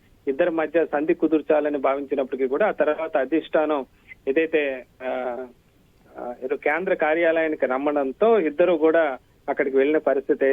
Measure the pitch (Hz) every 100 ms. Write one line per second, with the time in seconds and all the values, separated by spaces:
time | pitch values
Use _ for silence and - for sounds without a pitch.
0 | _ _ - 135 175 160 156 165 151 147
1 | 160 170 156 156 139 151 147 147 135 139
2 | 135 143 135 131 131 143 208 - 147 151
3 | 156 147 135 160 156 165 151 147 127 _
4 | - - - 143 160 160 143 131 - -
5 | 127 131 127 123 127 _ _ _ _ _
6 | _ - 123 123 127 139 151 156 185 180
7 | 156 160 165 165 160 156 135 131 147 147
8 | 135 - 220 220 156 147 175 165 160 165
9 | 156 127 _ _ - 139 139 135 139 156
10 | 147 135 139 143 135